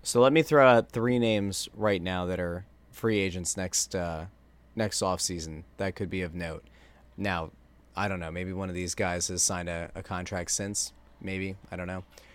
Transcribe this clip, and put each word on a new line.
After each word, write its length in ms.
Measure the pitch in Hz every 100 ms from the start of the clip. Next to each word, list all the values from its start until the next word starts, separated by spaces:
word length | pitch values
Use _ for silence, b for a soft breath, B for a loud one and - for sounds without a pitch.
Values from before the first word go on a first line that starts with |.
So 180 | - 120
let 120 | 127
me 80 | 156
throw 260 | 156 147 131
out 220 | 117 -
three 300 | 120 117 123
names 500 | 117 107 98 95 - 104
right 260 | 107 98
now 240 | 87 92 90
that 140 | 90
are 260 | 87 87 101 - -
free 280 | - 113 107
agents 360 | 95 90 85 -
next, 400 | 90 - - 95
uh, 300 | 87 80 90 - - - - -
next 260 | 107 -
offseason 640 | 95 90 - 87 80 78 85 -
that 180 | 98 -
could 140 | 95
be 140 | 95
of 100 | 90
note. 300 | 87 82 78 - b b b b -
Now, 360 | 98 87 80 - - - - -
I 120 | 101
don't 120 | 92
know. 120 | 82
Maybe 220 | 82 90
one 160 | 92 95
of 60 | 90
these 200 | 87 -
guys 320 | 95 87 -
has 160 | 90
signed 260 | - 92 87
a, 220 | 85 85
a 80 | -
contract 480 | - 90 90 95 87
since. 440 | - 101 104 - - - -
Maybe. 340 | 98 95 95 95 -
I 40 | 90
don't 120 | 90
know. 160 | 92 92 b b